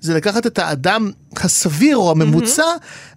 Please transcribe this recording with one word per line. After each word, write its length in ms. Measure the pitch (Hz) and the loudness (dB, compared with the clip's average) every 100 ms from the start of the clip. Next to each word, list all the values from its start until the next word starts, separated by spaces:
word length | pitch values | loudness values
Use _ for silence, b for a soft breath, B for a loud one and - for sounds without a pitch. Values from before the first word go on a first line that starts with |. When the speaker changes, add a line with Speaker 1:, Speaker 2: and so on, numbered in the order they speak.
Speaker 1:
זה 140 | 160 | -4
לקחת 320 | 160 185 214 233 | -2 0 -2 -2
את 120 | - | -4
האדם 520 | 165 143 156 220 208 - - - | -4 -2 -2 0 -2 -8 -16 -6
הסביר 600 | 175 - 180 151 285 277 | -2 -2 -2 2 2 4
או 140 | 175 | 2
הממוצע, 520 | 160 156 156 233 277 | 2 4 2 2 0
Speaker 2:
מהמם. 160 | 320 339 B B B | 0 -2 B B B